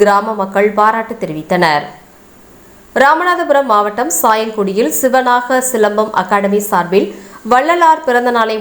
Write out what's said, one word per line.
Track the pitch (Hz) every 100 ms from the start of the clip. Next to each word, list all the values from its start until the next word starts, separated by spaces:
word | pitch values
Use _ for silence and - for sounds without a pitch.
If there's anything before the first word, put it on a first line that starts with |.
கிராம | 208 202 220 214
மக்கள் | 190 196 208 208
பாராட்டு | 214 226 220 226
தெரிவித்தனர். | 170 156 156 180 165 147 - - - - - - - - - - - 233
ராமநாதபுரம் | 269 330 359 349 311 277 262
மாவட்டம் | 208 208 208 302 -
சாயல்குடியில் | 240 220 220 214 196 196 226 -
சிவனாக | 262 262 247 247 254 254 262
சிலம்பம் | 226 208 208 214 -
அகாடமி | 214 202 196 202 208
சார்பில் | 185 170 190 - - - - 220
வள்ளலார் | 247 302 349 320 311 269
பிறந்த | 240 247 233
நாளை | 220 220